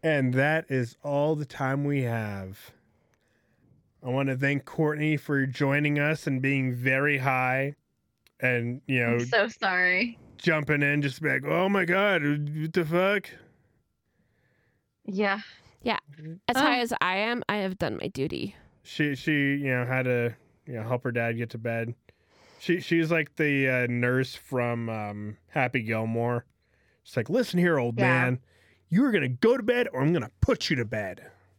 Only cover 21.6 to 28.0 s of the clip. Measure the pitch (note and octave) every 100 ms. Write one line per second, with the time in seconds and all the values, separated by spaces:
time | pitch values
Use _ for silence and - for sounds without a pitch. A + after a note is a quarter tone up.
21.6 | A#2 A#2 A#2 A#2+ _ _ _ _ - -
22.6 | - F3 C#3+ E3 D#3+ E3 D3+ - D3+ C#3
23.6 | C3+ B2+ B2 A#2+ B2 B2+ B2+ - - C3
24.6 | A#2+ A#2 A#2 A2 G#2 G#2 G#2 G#2+ _ -
25.6 | B2+ B2 A2 A2+ A2+ A2+ A#2 A#2+ - _
26.6 | _ _ _ _ - - A2 D#3+ A#3+ F3
27.6 | F3 D#3 A#2+ A#2